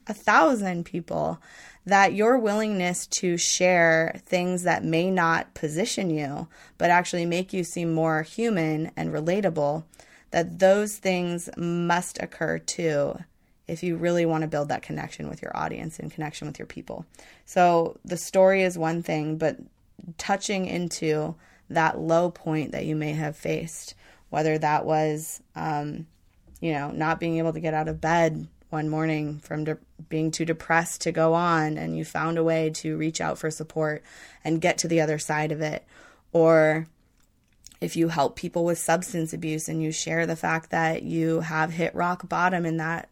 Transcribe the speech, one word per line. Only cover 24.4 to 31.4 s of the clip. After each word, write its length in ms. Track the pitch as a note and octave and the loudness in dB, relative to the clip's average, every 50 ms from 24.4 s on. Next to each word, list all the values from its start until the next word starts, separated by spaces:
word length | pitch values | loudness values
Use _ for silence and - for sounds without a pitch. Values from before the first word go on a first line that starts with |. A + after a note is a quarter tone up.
| D#3 D#3+ D#3 D#3 | 2 2 2 2
that 260 | D#3 D3 D3+ D3 - | 2 2 2 2 2
was, 560 | - D#3 D#3 D#3 D#3 D3+ D#3 D#3 - - - _ _ - | 2 2 2 2 0 -2 -4 -6 -10 -14 -14 _ _ -10
um, 520 | D#3+ D#3+ D#3+ D3+ D3 D3 D3 D3+ - D#3+ - _ _ _ _ _ _ _ - - - | -6 -4 -4 -4 -4 -4 -6 -8 -10 -12 -16 _ _ _ _ _ _ _ -20 -12 -6
you 120 | - E3 | -4 -2
know, 180 | D3+ C#3+ C#3+ D3 | -2 -2 -4 -4
not 300 | - D#3 D#3 E3 - - | -4 -2 0 0 0 -2
being 180 | E3+ E3 E3 E3 | -2 -2 0 0
able 140 | E3 E3 | 0 0
to 80 | D#3+ D#3+ | -2 -2
get 120 | E3 D#3 | -2 -2
out 160 | D#3 D#3 D#3 D#3+ | 0 -2 -2 -4
of 120 | D#3 - | -4 -2
bed 480 | - D#3+ E3+ E3+ E3 D#3+ D#3 D#3 D#3 - _ _ _ - | 0 2 4 4 4 2 0 -2 -10 -12 _ _ _ -8
one 180 | E3 D#3 D3+ D3+ | -6 -4 -2 -2
morning 500 | D3+ D#3 D#3+ D#3+ D#3 D3+ D3+ D3 D3+ D3 | -2 0 0 0 0 -2 -4 -6 -8 -10
from 260 | - - D#3 D#3 D3+ | -10 -8 -6 -4 -4
de-, 140 | D#3 D3+ - _ _ _ - D#3+ - | -4 -4 -6 _ _ _ -18 -10 -6
being 220 | E3 D#3 D#3 D#3+ | -2 -2 -2 -2
too 140 | D#3 - D#3+ | -2 -2 -2
depressed 580 | E3 D#3+ D#3+ - - E3 E3 E3+ - - - | -2 -2 -2 0 2 2 2 2 0 -4 -6
to 100 | - E3 | -4 -2
go 220 | E3+ E3+ D#3+ E3 E3 | 0 2 4 4 4
on, 440 | E3+ | 4